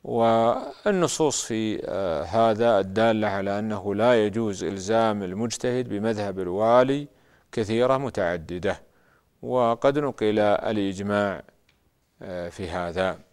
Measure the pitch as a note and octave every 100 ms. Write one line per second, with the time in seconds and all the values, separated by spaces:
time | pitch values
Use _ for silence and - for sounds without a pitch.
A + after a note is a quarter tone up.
0 | - A#2+ A#2 A2+ A2+ B3+ - - G#3 G3
1 | D#3+ - D3+ - - A2 A2 G2+ - F#2
2 | F#2+ D#2 E2+ A2 A2+ G#2+ A#2 G#2 F#2+ G2
3 | A2+ A2 G#2+ G2 G2 G2+ A2 G#2 G2+ G2+
4 | A#2+ A#2+ G#2+ G#2 A2 F#2+ E2+ G2 F#2+ A2+
5 | A2+ G#2 F#2+ F#2+ A#2 - B2+ B2 B2 G2+
6 | A2 G#2+ G2+ F#2 F2+ F#2+ A2 B2 C3 C#3
7 | C#3+ _ _ _ _ - G#2 A2+ B2+ C3+
8 | C3+ G#2 F2+ F2 D#2+ F2 G2 F2+ - _
9 | _ _ _ _ A#2+ B2+ A#2 A#2 C#3 C#3+
10 | C#3+ - G#2+ G#2+ G#2 G2+ - G#2+ G2 F#2+
11 | G2+ G#2 G2+ E2+ - _ _ _ _ _
12 | _ _ - F2+ F2 - F#2 F2+ F2 E2+
13 | F#2 E2 -